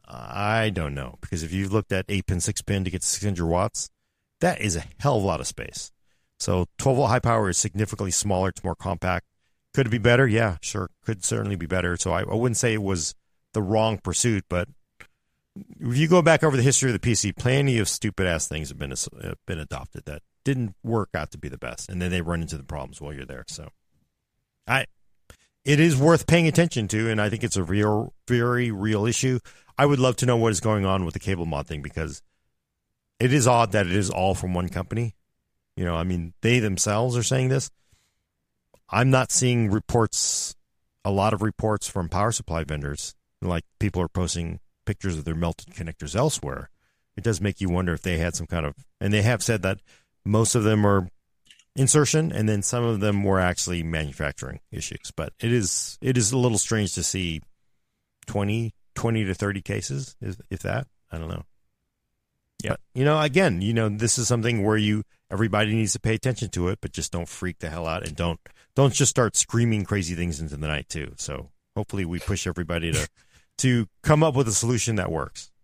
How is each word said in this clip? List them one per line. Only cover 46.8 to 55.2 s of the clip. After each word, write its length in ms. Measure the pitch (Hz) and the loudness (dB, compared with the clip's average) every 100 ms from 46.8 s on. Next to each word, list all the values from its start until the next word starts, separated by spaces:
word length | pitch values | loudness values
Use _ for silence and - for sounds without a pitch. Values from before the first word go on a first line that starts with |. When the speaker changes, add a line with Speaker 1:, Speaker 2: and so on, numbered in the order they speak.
| _ _ _ | _ _ _
Speaker 1:
It 80 | - | -6
does 200 | 113 92 | -2 0
make 180 | 101 - | -2 -2
you 80 | 95 | 0
wonder 240 | 87 90 | 2 0
if 80 | 80 | 0
they 160 | 92 82 | 0 0
had 180 | 85 | 0
some 120 | - 82 | -2 -4
kind 180 | 87 | -4
of, 100 | 76 - - _ | -4 -8 -20 _
and 100 | 98 | 0
they 80 | 104 | 2
have 220 | 104 120 | 4 2
said 180 | - 110 | 0 0
that 180 | 95 98 _ _ _ _ | 0 -4 _ _ _ _
most 300 | - 107 113 | 0 2 4
of 100 | 120 | 4
them 220 | 107 107 104 | 4 4 6
are 220 | 98 92 - _ _ _ _ _ - | 4 2 -10 _ _ _ _ _ 0
insertion, 560 | 135 151 143 156 160 | 4 6 4 2 0
and 160 | - 110 | 0 0
then 140 | 104 | 0
some 220 | - 120 | 0 0
of 160 | 120 107 | 0 0
them 220 | 104 101 | 0 2
were 160 | 98 95 | 2 4
actually 440 | 90 87 - 87 | 2 0 -4 -2
manufacturing 760 | 80 80 76 - 76 - 65 78 _ | -2 -2 -4 -4 -6 -6 -12 -12 _
issues. 380 | - - - - | -12 -10 -12 -12
But 200 | - | -8